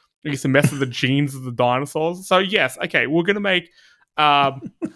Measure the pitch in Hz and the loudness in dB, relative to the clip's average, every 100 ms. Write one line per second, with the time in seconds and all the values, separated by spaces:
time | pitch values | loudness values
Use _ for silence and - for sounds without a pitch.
0 | _ _ 151 139 139 135 139 139 131 123 | _ _ -8 -4 2 4 4 0 -4 -2
1 | 127 139 143 135 127 120 123 127 143 156 | 0 0 0 -4 -8 -2 0 0 -2 -4
2 | 165 180 185 185 190 202 131 - 170 143 | -4 -4 0 0 2 0 0 -2 -4 -2
3 | 120 160 170 208 202 180 175 _ _ _ | 0 0 0 0 0 -2 -4 _ _ _
4 | _ - 151 143 139 131 - - - | _ 0 4 4 2 -2 -10 -10 -12